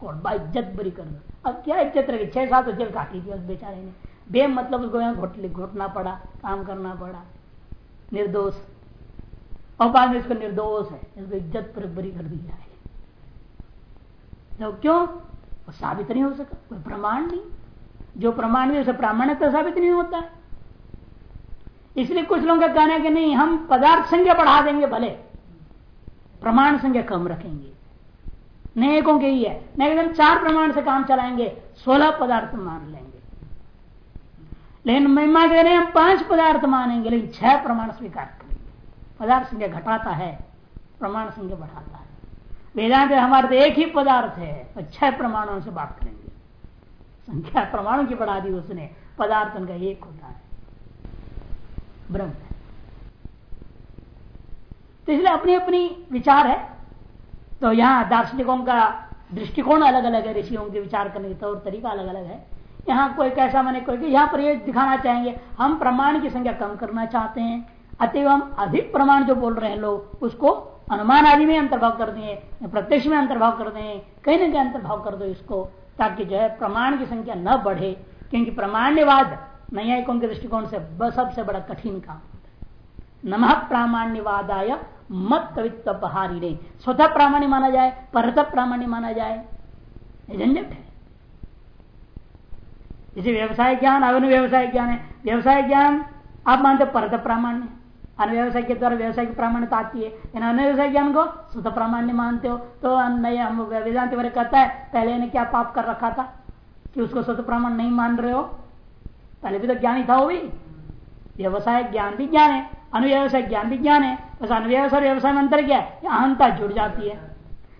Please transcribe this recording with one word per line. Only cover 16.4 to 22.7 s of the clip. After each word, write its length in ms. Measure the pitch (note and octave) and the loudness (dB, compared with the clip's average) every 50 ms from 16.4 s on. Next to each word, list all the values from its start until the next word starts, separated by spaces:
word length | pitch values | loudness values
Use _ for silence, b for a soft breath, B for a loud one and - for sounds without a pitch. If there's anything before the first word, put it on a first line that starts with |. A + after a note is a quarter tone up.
| C#4+ - - - - - | -12 -14 -14 -18 -16 -16
कोई 100 | A3+ F3+ | -16 -14
प्रमाण 480 | D3+ A#3 G#3+ G3+ G3+ G#3 A3+ C4 D#4+ | -12 -12 -10 -6 -4 -4 -2 -2 -4
नहीं। 140 | E4+ F4 F4+ G#4 G#4 - - - - - - - - - - - - - | -4 -6 -8 -10 -12 -16 -16 -16 -20 -20 -20 -20 -20 -20 -20 -20 -18 -8
जो 140 | G3 G3 A#3 | -2 -2 -2
प्रमाण 380 | A#3 - A3+ A3+ A#3 B3+ C4 C4 | 0 0 0 2 2 2 2 2
नहीं, 100 | D4 C#4+ | 2 0
उसे 140 | C4 A#3+ A#3+ | 0 0 -2
प्रामाण्यता 580 | - A3+ G#3+ G#3+ A3+ B3+ C#4 D4 C#4+ E4+ C#4+ | 0 0 0 0 2 0 0 2 2 2 2
साबित 260 | C4 D4+ D#4+ F4 E4+ | 4 2 0 0 0
नहीं 120 | F#4 F4 F4 | 2 2 4
होता 280 | F4 F4 F4 E4+ F4 | 4 2 0 -2 -4
है। 120 | E4+ E4+ - - - - - - - - - - - - - - - - - - - - - - - - - - - - - - - - - - | -8 -8 -10 -16 -20 -18 -16 -16 -16 -16 -18 -20 -20 -20 -20 -20 -20 -20 -20 -20 -20 -20 -20 -20 -20 -16 -14 -16 -14 -16 -18 -20 -20 -20 -10 -6
इसलिए 260 | - B3+ - F4 E4+ D#4+ | -6 -4 -2 -2 -2 0
कुछ 180 | - G4 E4+ | 0 0 0
लोगों 200 | - E4 E4+ E4 | 2 4 4 4
का 60 | E4 | 4
कहना 260 | D#4+ | 4